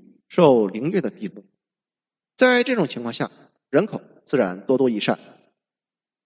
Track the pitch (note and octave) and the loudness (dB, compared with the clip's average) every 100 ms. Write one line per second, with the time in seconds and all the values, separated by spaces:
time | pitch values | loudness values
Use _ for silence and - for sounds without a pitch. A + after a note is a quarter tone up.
0 | - _ _ - D#3+ A#2+ G2+ G#2+ D3 G3 | -12 _ _ 4 6 6 2 -4 -4 -4
1 | G#2 - G2 G2+ - _ _ _ _ _ | -6 -8 -12 -14 -20 _ _ _ _ _
2 | _ _ _ - B3+ B3 A#3+ A#3+ C#3 B2 | _ _ _ 0 2 2 0 0 -2 -4
3 | A#2+ A2+ A#2 _ _ _ - C#3 G#3+ - | -10 -6 -8 _ _ _ -2 0 0 -8
4 | - - - C3+ F#2+ F#2 - C3 C3 G#2 | -16 -20 -4 -2 -2 -4 -2 0 0 0
5 | - G#2+ - - _ _ _ _ _ _ | -4 -4 -8 -20 _ _ _ _ _ _
6 | _ _ | _ _